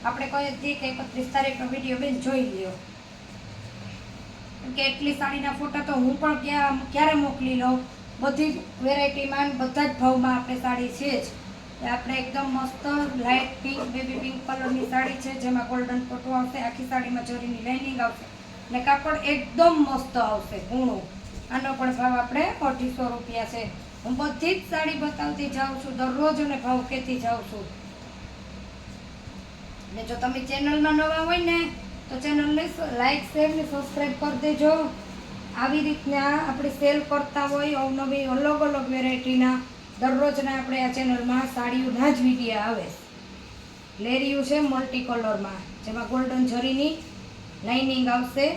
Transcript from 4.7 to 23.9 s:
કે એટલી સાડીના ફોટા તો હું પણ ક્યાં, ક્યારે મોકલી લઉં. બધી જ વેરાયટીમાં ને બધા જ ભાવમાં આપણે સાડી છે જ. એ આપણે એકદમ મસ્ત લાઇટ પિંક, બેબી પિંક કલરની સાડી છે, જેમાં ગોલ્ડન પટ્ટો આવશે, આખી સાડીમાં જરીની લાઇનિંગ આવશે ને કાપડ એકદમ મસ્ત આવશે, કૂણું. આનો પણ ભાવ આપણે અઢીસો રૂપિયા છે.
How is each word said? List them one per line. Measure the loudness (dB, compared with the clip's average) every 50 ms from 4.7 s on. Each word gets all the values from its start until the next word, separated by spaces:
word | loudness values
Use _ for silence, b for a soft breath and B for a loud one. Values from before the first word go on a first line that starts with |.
કે | -2 0
એટલી | 0 0 0 2 0 0 0 2
સાડીના | 0 -2 -2 -2 -2 -4 -4 -4
ફોટા | -4 -4 -4 -4 -2 0
તો |
હું | 2 4 4 4 4 4
પણ | 2 2 2 2 0
ક્યાં, | 0 2 2 2 2 2 0 -4 -2
ક્યારે | 2 4 6 6 6
મોકલી | 6 4 2 0 -2 0 0 2 4
લઉં. | 4 4 4 2 0 -6 -12 -14 -16 -14 -6 0
બધી | 0 0 2 4 2 2
જ | 2 -2 -6 -10 -8 -2
વેરાયટીમાં | 2 2 4 4 4 2 2 -2 -4 -2 0 0 0 0
ને | 2 0
બધા | -2 0 2 2 2
જ | 2 2 4
ભાવમાં | 4 6 6 6 4 4 2
આપણે | 2 0 -2 -4 -2
સાડી | 0 0 0 0 -2 -4
છે | -4 -2 -2 0
જ. | 0 0 -2 -4 -10 -12 -12 -12 -14 -14 -14 -16 -12 -6
એ | -2 -2
આપણે | -2 -2 -2 -2 -2 -2
એકદમ | -4 -2 -2 -2 -2 0 0
મસ્ત | -2 -2 -4 -6 -6 -4 0 0 0 0 0 -2 -2
લાઇટ | 2 4 4 2 2 -2 -6 -6
પિંક, | -6 -6 -4 -4 -6 -4
બેબી | -4 -4 -4 -4 -4 -4
પિંક | -6 -6 -6 -6 -6
કલરની | -4 -4 -2 0 0 0 0 0 0
સાડી | 0 0 0 0 -2 -6
છે, | -6 -8 -6 -4
જેમાં | 0 0 0 0 0 0
ગોલ્ડન | -2 -2 0 0 -2 -2
પટ્ટો | -2 -4 -8 -8 -4 0
આવશે, | 0 0 0 0 -2 -4
આખી | -4 -4 -4 -6 -6 -2
સાડીમાં | -2 -2 -2 -2 -4 -4 -4
જરીની | -4 -6 -6 -4 -6 -6 -4 -2
લાઇનિંગ | -2 -2 -2 -2 -4 -2 0
આવશે | 0 0 0 -4 -12 -14 -16 -16 -16 -16 -16 -16 -10 -4
ને | -4 0
કાપડ | 4 4 4 4 4 0 0 0 2 2 0
એકદમ | 0 0 -2 6 8 8 8 10 8
મસ્ત | 4 4 4 -2 -2 0 0
આવશે, | 2 2 2 2 -2 -2 -6 -8 -8
કૂણું. | -6 -2 0 2 2 2 0 -2 -6 -8 -12 -14 -14 -12 -12 -12 -8 -4
આનો | -4 -2 -2 -2 -2
પણ | 0 0 0 2
ભાવ | 4 4 4 4 4
આપણે | 2 2 2 2 2 2 0 0 0 0
અઢીસો | 0 0 -2 -4 -2 -2 -2 -2
રૂપિયા | -2 -4 -8 -6 -4 -4 -4
છે. | -4 -6 -6 -6 -8 -8 -12 -14 -14